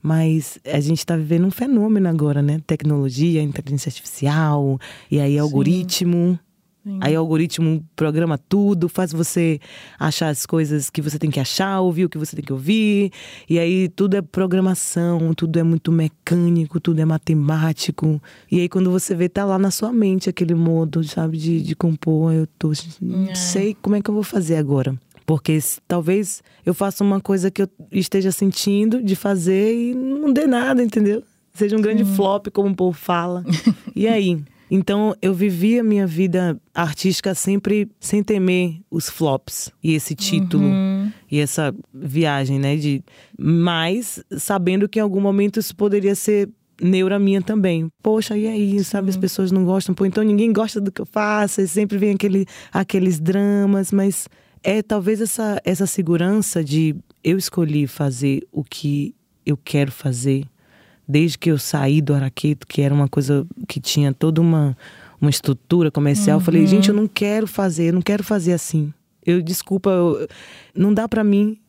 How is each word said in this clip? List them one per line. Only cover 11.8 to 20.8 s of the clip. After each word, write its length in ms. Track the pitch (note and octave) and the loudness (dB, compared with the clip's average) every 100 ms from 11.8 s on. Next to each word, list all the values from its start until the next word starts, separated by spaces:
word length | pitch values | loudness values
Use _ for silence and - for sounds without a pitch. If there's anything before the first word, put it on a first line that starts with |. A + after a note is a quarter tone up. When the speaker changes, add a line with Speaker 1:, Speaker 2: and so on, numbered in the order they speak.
Speaker 1:
ouvir 240 | F#3 E3 | 0 0
o 40 | F3+ | -2
que 80 | D#3 | -2
você 160 | D#3 D#3 | -8 -8
tem 80 | |
que 80 | C#3+ | -8
ouvir. 580 | C3 C#3+ A3 G#3+ G3+ G3 - - - - | -6 0 2 2 2 0 -4 -20 -20 -2
E 100 | E3+ | 0
aí 300 | E3+ F#3 F3+ | 2 2 0
tudo 260 | - G3 | 0 0
é 60 | G3 | 0
programação, 1120 | D#3+ - F#3+ F#3+ F#3 F3+ - F3 E3+ E3+ D#3+ | -2 -2 0 2 2 0 -2 -2 0 0 0
tudo 260 | D#3+ E3 E3 | 0 0 2
é 40 | |
muito 280 | E3 E3 - | 2 0 2
mecânico, 880 | E3 D#3 _ - F3 E3+ E3+ D#3 E3+ | 2 0 _ -2 0 2 2 0 -2
tudo 220 | - D#3+ | 0 0
é 40 | |
matemático. 1160 | D#3+ D#3 - D#3+ C#3+ D#3 D#3+ D#3 - - D#3 D3+ - - _ | 2 0 0 0 2 0 0 -2 -6 -2 -2 -2 -6 -20 _
E 120 | F3 | 0
aí 80 | F3 | 0
quando 200 | F#3 F#3 | 0 2
você 240 | F3+ - | 0 0
vê, 140 | E3+ F3 | 0 0
tá 160 | G3 | 0
lá 160 | G3+ F#3+ | 0 0
na 100 | F#3+ | 0
sua 220 | - A3 | 0 -2
mente 380 | A#3+ G3+ F#3+ F#3+ | 2 2 2 -2
aquele 260 | F3 E3 | -2 0
modo, 480 | E3+ E3 E3 | 2 2 2